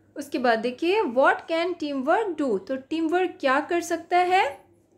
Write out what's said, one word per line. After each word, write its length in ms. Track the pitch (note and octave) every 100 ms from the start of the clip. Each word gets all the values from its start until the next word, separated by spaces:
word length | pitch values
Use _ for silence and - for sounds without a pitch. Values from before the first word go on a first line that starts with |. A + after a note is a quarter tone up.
| _ -
उसके 220 | C#4 D4+
बाद 220 | B3 A3
देखिए 420 | A#3+ B3 E4 G#4
"What 360 | F4 A#3+ D4+ G4+ -
can 220 | E4 F4 F4
teamwork 520 | D4 C#4 B3+ G4 G#4+ D#4
do?" 260 | C#4 G3 F#3+
तो 80 | C4
टीम 320 | - D#4+ D#4+
वर्क 300 | F4 F4+ -
क्या 180 | C4+ C4+
कर 220 | D4 F4
सकता 360 | E4+ E4 E4 F4+
है? 480 | F4+ F#4 C5 - _ _ _